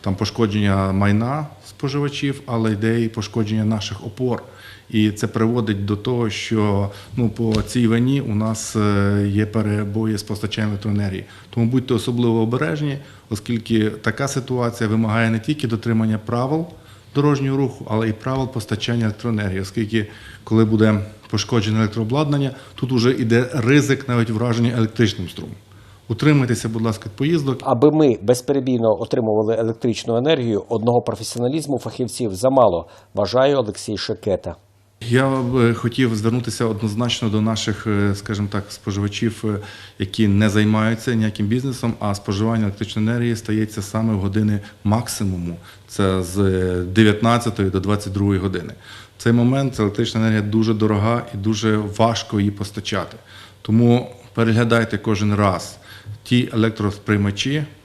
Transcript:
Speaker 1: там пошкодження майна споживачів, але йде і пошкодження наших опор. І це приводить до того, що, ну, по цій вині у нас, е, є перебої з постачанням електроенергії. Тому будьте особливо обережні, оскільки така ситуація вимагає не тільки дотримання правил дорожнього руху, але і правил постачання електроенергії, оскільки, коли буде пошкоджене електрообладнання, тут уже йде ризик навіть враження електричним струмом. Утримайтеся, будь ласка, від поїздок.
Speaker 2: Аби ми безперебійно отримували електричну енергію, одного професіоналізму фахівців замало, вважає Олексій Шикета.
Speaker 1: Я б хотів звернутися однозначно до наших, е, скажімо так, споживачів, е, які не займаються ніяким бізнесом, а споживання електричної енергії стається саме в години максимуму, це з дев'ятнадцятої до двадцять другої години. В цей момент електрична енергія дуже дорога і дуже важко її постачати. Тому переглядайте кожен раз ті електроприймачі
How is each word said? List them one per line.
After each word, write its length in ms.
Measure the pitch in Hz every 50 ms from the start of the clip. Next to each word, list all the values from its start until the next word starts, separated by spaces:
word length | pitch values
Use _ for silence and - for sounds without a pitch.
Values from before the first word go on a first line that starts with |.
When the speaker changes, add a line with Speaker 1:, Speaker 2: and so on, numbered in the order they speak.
Speaker 1:
там 140 | - 104 95
пошкодження 760 | - 107 101 - - 117 104 98 107 104 101 98 98 95 95
майна 560 | 95 95 101 101 101 107 117 123 139 151 151 151 - - -
споживачів, 720 | - - - - 139 135 143 143 139 143 - 143 139 135 139 -
але 260 | - 120 113 113 110
йде 300 | 107 101 110 113 113 120
і 80 | 117 110
пошкодження 560 | 110 110 104 - - 117 110 101 110 110 110
наших 400 | 107 110 104 101 - - - -
опор. 380 | 117 - - 127 123 117 - - - - - - - - - - _
І 220 | - 110 107 107
це 160 | 101 101 -
приводить 580 | 107 - 117 113 113 120 123 110 104 107 101 101
до 100 | 98 104
того, 340 | 101 - 135 127 120 117 110
що, 600 | - - - - 117 110 104 104 101 98 101 101 - - - - -
ну, 120 | 127 120 107
по 240 | 101 - 117 113 110
цій 340 | 110 104 - - 127 120
вині 340 | 107 113 117 123 127 139 139
у 140 | 135 - 104
нас, 400 | 104 110 110 110 107 - - -
е, 520 | 110 104 104 101 101 101 101 101 101 101
є 180 | 101 101 104 107
перебої 720 | 104 - 113 104 104 104 104 107 98 98 110 110 110 107
з 60 | 98 101
постачанням 460 | - 107 - - 104 - - 110 107
електроенергії. 560 | 104 98 - 107 104 104 104 98 95 95 98 - - - - -
Тому 160 | - 120 117
будьте 280 | 113 127 127 123 - 127
особливо 480 | 110 - 131 120 120 120 117 113 113
обережні, 560 | 113 113 120 123 151 165 160 147 151 147 135 139 139 - - - - -
оскільки 600 | 113 - - - 120 113 - - 113 110 107 110
така 380 | - - - 113 107 - 139
ситуація 600 | 139 - 143 123 - 127 123 120 117 110 - 117 104
вимагає 400 | 110 110 113 107 107 113 117 113
не 100 | 113 110
тільки 280 | 104 - 151 151 -
дотримання 500 | 113 113 104 - 120 113 110 110 110 110 104 -
правил 400 | - 117 120 127 131 151 160 170 170 - - - - - - - - -
дорожнього 420 | 143 143 147 143 135 135 135 135
руху, 300 | 135 139 120 107 - - -
але 200 | 110 110 113 110
і 40 | 104
правил 340 | - - 131 131 135 135
постачання 560 | 117 - 120 104 - 113 104 - - 117 117 113
електроенергії, 580 | 107 101 - - 120 113 107 104 95 92 98
оскільки, 460 | 95 95 - 117 110 104 113 113 104 - - - - - - - -
коли 220 | - 110 113 110
буде 340 | 110 110 107 110 110 107 101 98 - - - - -
пошкоджене 500 | - 104 - - 127 117 98 110 107 110
електрообладнання, 720 | 110 104 101 117 110 107 123 147 156 143 143 143 139 131 123 - - - -
тут 160 | - - 120
уже 200 | 127 120 113 127
йде 380 | 131 113 131 110 113 120 127 - -
ризик 560 | 147 113 120 143 147 123 120 135 - - -
навіть 200 | 123 120 113 110
враження 440 | 110 107 120 123 113 117 117 123 120
електричним 520 | 123 110 107 - - 117 101 - - 90 80
струмом. 260 | - - 78 - - - - - - - - - - - -
Утримайтеся, 600 | - 113 - 143 151 151 143 127 120 117 - - 117
будь 120 | 110 113
ласка, 240 | 113 117 107 98 -
від 60 | 107
поїздок. 480 | - - 135 151 170 160 139 135 127 120 -
Speaker 2:
Аби 280 | 135 131 117 127 151
ми 260 | 151 156 156 139 113 -
безперебійно 800 | 104 107 127 123 - - 143 139 127 131 127 117 113 110 107 -
отримували 540 | 113 - - 127 117 110 107 110 110 107 113
електричну 640 | 107 113 113 113 - - 123 107 - - 117 113
енергію, 460 | 117 127 151 165 139 123 117 104 98 - -
одного 320 | 117 110 107 120 120 120
професіоналізму 800 | 117 - 104 98 110 - - 120 120 123 147 160 147 143 139 117
фахівців 560 | - 113 - - 127 107 - - 123 107 92
замало, 520 | 92 117 131 135 135 120 104 87 82 80 - - - - _ _
вважає 420 | 98 104 92 - 127 131 143 143
Олексій 420 | 135 113 104 95 - - - 107
Шикета. 580 | 95 - - 107 - - 101 95 - - 90 85 - _ _ _ _ _ _ _ _ 113 117
Speaker 1:
Я 200 | 117 131 135 135
б 440 | 135 131 127 123 127 131 117 117 117
хотів 420 | 113 - 120 117 - 131 117 113
звернутися 500 | 107 104 113 117 127 120 113 107 - 123
однозначно 640 | 113 110 104 117 107 101 113 123 120 - - 123 107
до 120 | 101 107
наших, 460 | 107 113 113 107 - - 101 - -
е, 280 | 110 104 101 101 101 95
скажімо 320 | 101 - - 107 98 104 98
так, 120 | 104 101 98 -
споживачів, 720 | - - - 107 98 101 101 101 104 - 117 113 107 - -
е, 140 | 107 104 101 101 - - - - - - -
які 280 | 107 98 - - 113
не 220 | 101 98 101 107 104
займаються 640 | 98 107 107 107 107 107 110 113 117 113 - 135 120
ніяким 340 | 113 110 107 101 - 104
бізнесом, 460 | 101 117 127 131 139 120 - - 117 113 -
а 160 | 104 104 98
споживання 480 | 101 - - 101 98 110 113 117 110 107
електричної 440 | 101 95 - 110 98 - 110 107
енергії 280 | 110 120 120 120 120 117
стається 460 | 107 - - 107 110 107 104 - 104
саме 320 | 95 - - 110 113 113 110
в 60 | 98
години 400 | 95 98 98 110 107 107 104 101 101 - - - -
максимуму, 720 | 101 107 117 117 - - - 110 98 92 87 87 87 85 85 - - - - -
це 360 | - - - 101 95 92 95 90
з 140 | 87 92 101 101 95 92 92 92 92 90 90 90
дев'ятнадцятої 840 | 90 95 110 110 107 104 - 117 117 120 117 - 113 104 - 98 95
до 100 | 95 95
двадцять 340 | 90 98 104 101 - 98 95
другої 260 | 101 98 101 98 92
години. 340 | 92 98 92 90 82 69 - - - - - - - - _
В 60 | - -
цей 100 | 117 117
момент 460 | 120 120 123 131 139 139 131 - -
електрична 420 | 107 98 101 - 117 110 - 110
енергія 200 | 110 110 107 107
дуже 320 | 104 104 104 110 110 110 110
дорога 500 | 104 110 107 107 104 104 113 117 120 117 - -
і 40 |
дуже 400 | 101 98 110 110 107 110 110 107
важко 600 | 107 104 101 101 - 113 117 113 110 - - - 104
її 120 | 101 104
постачати. 640 | 101 - 101 - - - - - 107 95 85 - - - - - - - - - - -
Тому 500 | - - 110 113 120 120 120 123 123 - - - - - -
переглядайте 640 | - 117 113 110 117 120 113 117 117 113 110 -
кожен 380 | 98 - 113 107 92 107 104 104
раз 420 | 101 104 98 90 82 - - - - - - - - - - 104 - -
ті 260 | - 127 120 123 - -
електроприймачі 1120 | 113 110 113 110 - 104 101 98 - - - 107 101 101 101 98 - - 135 143 156 147 147 - -